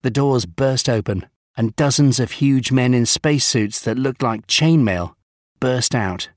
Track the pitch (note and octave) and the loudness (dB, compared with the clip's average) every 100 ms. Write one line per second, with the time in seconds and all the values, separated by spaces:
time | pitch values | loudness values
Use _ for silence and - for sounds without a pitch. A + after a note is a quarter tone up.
0 | B2+ A#2+ C#3+ C3 F2+ - C3+ C3 - A2+ | -2 0 2 0 -2 -2 0 0 0 -2
1 | G2+ F#2+ - _ _ - A#2 - D3 C3 | -2 -6 -8 _ _ -4 -4 0 0 4
2 | C#3+ B2 A#2+ - C#3 C3 A#2 C3 B2+ B2+ | 2 2 -2 0 0 2 2 0 2 2
3 | A#2 - D3+ D3 - A#2+ G#2 - - A#2 | 0 0 0 0 0 0 -2 -4 -4 -2
4 | C3+ B2+ B2 A2 - - D#3+ E3 A2+ F2+ | -4 -2 -4 -4 -4 0 4 4 2 0
5 | F2 _ _ _ _ _ B2+ B2+ A#2 B2 | -6 _ _ _ _ _ -2 -2 -2 -2
6 | G2 F2+ - | -2 -6 -12